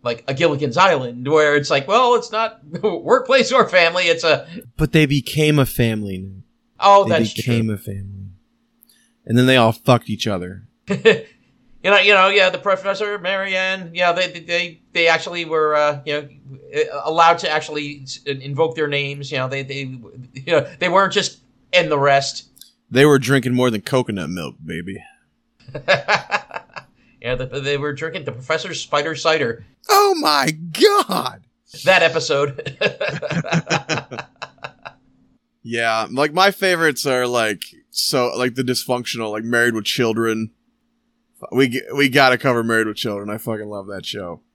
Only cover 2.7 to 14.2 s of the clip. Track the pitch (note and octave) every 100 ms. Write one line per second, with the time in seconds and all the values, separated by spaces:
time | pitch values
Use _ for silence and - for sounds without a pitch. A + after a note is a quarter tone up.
2.7 | E3 G#3+ E3+ D#3 B3 - C4 - B3+ -
3.7 | F3+ E3 F3+ F3 E3 E3 C3+ - - -
4.7 | - D3+ D#3+ D3 C#3+ - D3 D3+ D3 B2+
5.7 | - A#2 G#2+ G2+ F#2 G2 F#2+ - _ _
6.7 | _ G3+ G3+ F#3+ E3 A2+ - B2 A#2 A2
7.7 | G2+ - G2 G2 G2 F#2+ F#2 _ _ _
8.7 | _ _ _ _ _ - A#2 B2+ C3 A2+
9.7 | A2 - A#2+ - G#2 A2+ F#2+ F2+ F#2+ -
10.7 | _ - G3 A3+ - - _ _ _ _
11.7 | - F3+ G3+ G3 G3+ F#3+ G3+ F#3 F3+ G3+
12.7 | F#3+ G3 G3 G#3 G#3 F3 G3 G3 F#3 F#3+
13.7 | F#3+ E3+ E3+ F3 F3